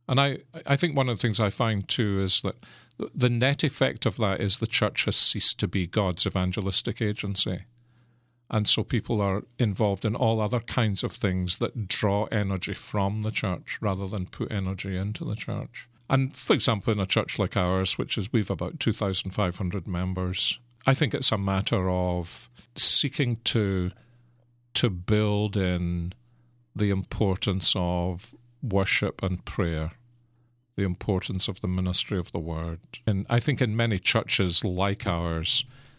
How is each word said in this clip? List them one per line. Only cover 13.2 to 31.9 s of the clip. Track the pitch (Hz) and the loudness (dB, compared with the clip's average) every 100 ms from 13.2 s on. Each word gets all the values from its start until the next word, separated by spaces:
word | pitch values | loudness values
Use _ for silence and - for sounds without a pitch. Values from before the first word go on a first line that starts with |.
the | 107 | -4
church | 107 101 90 - - | -2 -2 -4 -8 -4
rather | 104 95 95 | -2 -2 -4
than | 101 90 | -6 -6
put | - 113 | -6 -4
energy | 104 92 95 98 92 | -2 -4 -4 -4 -4
into | 98 107 | -4 -4
the | 117 110 | -6 -6
church. | - 104 104 - - _ - | -6 -8 -8 -14 -20 _ -2
And | 131 135 - | 0 0 -4
for | - | 0
example, | 156 - 107 - | 2 2 0 0
in | 104 | 0
a | 92 | 0
church | - 87 - | 0 0 -2
like | 92 101 | 0 2
ours, | 90 95 95 - | 2 2 0 -2
which | - - | -2 -4
is, | 98 | 0
we've | 117 101 | 0 0
about | - 87 - | -4 -6 -2
two | - | -2
thousand | 104 101 92 101 | 0 -2 -2 -2
five | - 92 85 | -2 -2 -2
hundred | 92 92 87 | -4 -4 -4
members, | 90 92 92 90 92 - - _ _ - | -2 -2 -2 -2 0 -2 -2 _ _ 0
I | |
think | 135 131 | 2 0
it's | - - | 4 4
a | 104 | 4
matter | 98 95 95 107 92 | 2 0 2 0 2
of | 92 90 87 87 - - - - - | 2 2 0 -4 -12 -18 -20 -8 4
seeking | - - 139 - 123 113 | 6 6 4 0 0 0
to, | - 117 101 95 90 - _ _ _ _ _ _ _ | 0 2 2 2 -2 -6 _ _ _ _ _ _ _
to | - 117 | 0 0
build | 90 87 107 107 104 104 101 | -2 0 2 2 0 0 0
in | 92 90 87 87 85 - _ _ _ _ _ 107 | 0 0 -2 -2 -4 -8 _ _ _ _ _ -2
the | 104 | 0
importance | 95 92 - 101 90 - 95 - | 0 -2 0 0 0 -2 2 2
of | 101 87 90 90 90 - - _ _ | 2 0 0 -2 -4 -10 -20 _ _
worship | 113 95 98 - 101 - | -2 0 2 0 0 -2
and | 95 90 - | -4 -4 -6
prayer, | - 85 78 80 - _ _ _ _ _ _ _ - | -2 -2 -2 -4 -8 _ _ _ _ _ _ _ -4
the | |
importance | 98 87 - 92 - 95 - | -2 -2 -2 -2 -2 -2 -4
of | 95 | -2
the | 95 | -2
ministry | 92 92 | 0 0